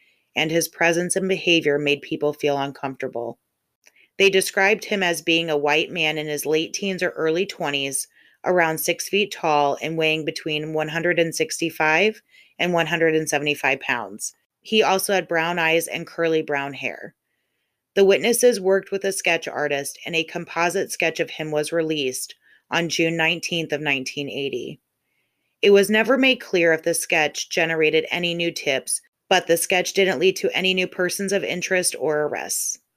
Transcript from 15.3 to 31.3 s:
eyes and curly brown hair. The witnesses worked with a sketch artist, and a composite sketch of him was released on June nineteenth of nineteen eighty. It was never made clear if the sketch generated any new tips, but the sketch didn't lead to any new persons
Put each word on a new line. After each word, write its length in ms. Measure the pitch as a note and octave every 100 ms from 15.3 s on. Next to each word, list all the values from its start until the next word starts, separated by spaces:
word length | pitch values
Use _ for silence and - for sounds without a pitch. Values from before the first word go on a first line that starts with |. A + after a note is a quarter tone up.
| E3+ E3 F3
eyes 280 | D#3+ E3 E3
and 200 | D3+ E3
curly 360 | - E3 D#3+
brown 300 | D#3 C#3+ C#3
hair. 420 | C3+ C3 - - _ _ _ _ _ _ _ _ -
The 100 | G3
witnesses 560 | E3 G3+ A#3 B3 G3+
worked 300 | F#3 F#3+ F#3+
with 120 | G3
a 80 | G3
sketch 360 | F#3+ F3+ E3 -
artist, 520 | B2+ D3 C#3 C#3+ - -
and 100 | E3
a 80 |
composite 680 | D#3+ E3+ E3 E3+ F3 F#3+ D#3
sketch 280 | - E3 D#3+
of 120 | D#3+
him 200 | - D#3
was 220 | D3+ D3+
released 640 | E3 D#3+ D#3 C3 C3 - - _ _ -
on 180 | D#3+ E3+
June 300 | - E3 E3
nineteenth 560 | D#3+ E3+ - F3 D#3
of 80 | D3
nineteen 480 | D3+ C3+ C3 - C#3+
eighty. 500 | A#2 C#3 B2+ C3+ D3 _ _ _ _ _ _ _ _
It 80 | G3+
was 180 | G3+ G3
never 280 | G#3+ A3 C4
made 220 | C4 B3+
clear 340 | - F3+ E3+
if 100 | D#3+
the 100 | E3+
sketch 560 | E3 - E3+ D3+ - -
generated 560 | - E3 D#3+ D#3 D#3+ D#3
any 220 | F3 F3
new 180 | E3+ E3+
tips, 500 | D#3+ - C3+ - - _ _ -
but 180 | F#3 -
the 100 | E3
sketch 360 | - F#3 F3+
didn't 260 | G3 F#3+ C#3
lead 160 | F#3+ F#3+
to 180 | G3 -
any 180 | F#3+
new 140 | F#3 F#3
persons 460 | - F3+ - G3